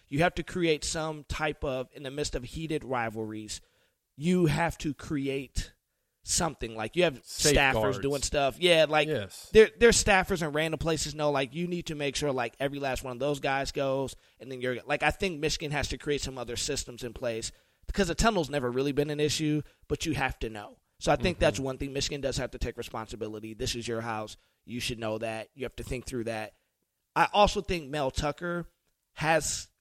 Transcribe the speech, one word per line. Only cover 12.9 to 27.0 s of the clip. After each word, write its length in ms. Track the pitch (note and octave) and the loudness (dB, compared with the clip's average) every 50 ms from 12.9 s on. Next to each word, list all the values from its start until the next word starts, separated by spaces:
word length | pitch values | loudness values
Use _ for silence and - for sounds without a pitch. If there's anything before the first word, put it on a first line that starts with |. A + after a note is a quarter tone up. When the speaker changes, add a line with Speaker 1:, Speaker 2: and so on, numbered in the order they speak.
| B2+ - - | -4 -4 -6
Speaker 1:
one 80 | C3 B2 | -8 -6
of 60 | A#2+ | -2
those 220 | C3 D3 D3 C#3 | -2 -2 -2 -2
guys 320 | C3+ C#3+ C3+ C#3 C3+ B2 - | 0 0 0 0 -2 -2 -2
goes, 440 | C#3+ C#3 C3+ C3 C#3 C3+ B2 - - _ _ _ _ | -2 0 0 0 0 -2 -4 -6 -12 _ _ _ _
and 100 | A#2 B2 | -14 -12
then 100 | C3 B2+ | -8 -4
you're, 180 | B2 B2+ B2 A#2 - | -4 -4 -4 -4 -2
like, 160 | B2 D3 C#3+ D3+ | -2 -2 0 2
I 80 | D3+ | 0
think 280 | D3+ - - F#3+ E3+ C#3+ | 0 0 -2 -4 -2 -2
Michigan 320 | D3+ D3+ - - E3 D3 D3 | -2 -2 -2 -2 -4 -4 -4
has 160 | D3 C3+ - | -4 -4 -4
to 100 | D3 C3 | -6 -6
create 240 | - D#3 C#3+ C3+ - | -4 -2 -2 -2 -2
some 160 | C#3 C3 C3 | -6 -8 -8
other 180 | A#2+ A2+ A#2+ | -8 -6 -6
systems 480 | A2 - - C#3+ B2+ - - B2 A#2 - | -4 -4 -2 -2 -4 -4 -6 -10 -10 -10
in 80 | A#2+ A2+ | -10 -8
place 400 | - C3 A#2+ A2+ A2+ A#2 - - _ _ _ _ _ _ | -6 -4 -4 -4 -4 -6 -8 -12 _ _ _ _ _ _
because 220 | - - - G3+ E3+ | -4 0 2 2 2
the 60 | E3 | 2
tunnel's 340 | - - A3+ A3+ F#3 D#3+ B2+ | 2 4 4 4 4 0 0
never 200 | C#3+ D3 B2+ B2 | 0 -2 0 0
really 200 | A#2+ B2+ C3+ C#3+ C#3 | 0 0 0 2 2
been 180 | C#3 C#3+ D3+ | 0 0 0
an 100 | D3+ D3 | 0 0
issue, 420 | D3+ D3+ C#3+ - D#3 D3+ D3+ D3+ C#3 - _ _ _ - | 0 0 0 0 0 0 0 0 -2 -6 _ _ _ -6
but 180 | D3+ - - | -4 -4 -2
you 60 | E3 D3 | -2 0
have 240 | - C#3 B2+ - - | 0 0 -2 -2 -4
to 80 | - A2+ | -8 -8
know. 260 | A2 G#2+ G#2 - - _ _ _ _ - | -8 -10 -12 -14 -16 _ _ _ _ -4
So 140 | - E3 D3+ | 0 0 2
I 40 | |
think 200 | C#3 A#2+ F#3 E3+ | 2 2 0 0
Speaker 2:
Mm-hmm. 40 | - F3 | 2 2
Speaker 1:
that's 180 | D#3 A2+ G#2 | 2 2 0
one 180 | C3+ C3+ C3 B2+ | -2 -4 -4 -6
thing. 140 | C#3 C#3 C3 | -6 -6 -4
Michigan 280 | C#3 C3+ - D3+ C#3+ | -4 -4 -4 -4 -4
does 180 | C3+ C3 B2+ C#3+ | -4 -4 -2 -2
have 120 | C3 A#2 - | -4 -6 -4
to 60 | B2 | -4
take 180 | - A#2+ A2+ | -4 -4 -4
responsibility. 800 | - A#2 - - A#2+ A2 - B2+ G#2+ A2+ A2 G#2+ G#2+ G#2+ A2 A2 | -6 -10 -8 -6 -8 -8 -8 -8 -8 -8 -6 -6 -8 -10 -12 -8
This 220 | G#2 B2 B2 - | -6 -6 -4 -4
is 100 | A#2+ A2 | -4 -4
your 140 | A#2 A#2 A2+ | -4 -4 -4
house. 360 | A2+ A#2+ A2+ G#2+ G#2+ G#2+ - - _ _ _ _ _ | -4 -4 -4 -6 -6 -8 -12 -18 _ _ _ _ _
You 140 | - A2 A#2+ | -12 -8 -6
should 180 | A#2 - B2+ G#2+ | -6 -6 -6 -4
know 200 | A2+ A2 G#2+ A2 | -4 -4 -4 -4
that. 300 | A2+ A2+ A2 A2 G#2+ - _ | -4 -6 -6 -8 -10 -12 _
You 100 | C#3 B2+ | -10 -10
have 120 | A#2 - | -8 -8
to 60 | - A#2 | -10 -8
think 200 | - C3+ B2+ - | -6 -6 -8 -6
through 180 | - C3 B2 A2+ | -6 -4 -4 -4
that. 280 | A2+ A2+ A2 G#2+ G#2+ - _ _ _ _ _ _ _ _ _ | -2 -4 -4 -6 -8 -12 _ _ _ _ _ _ _ _ _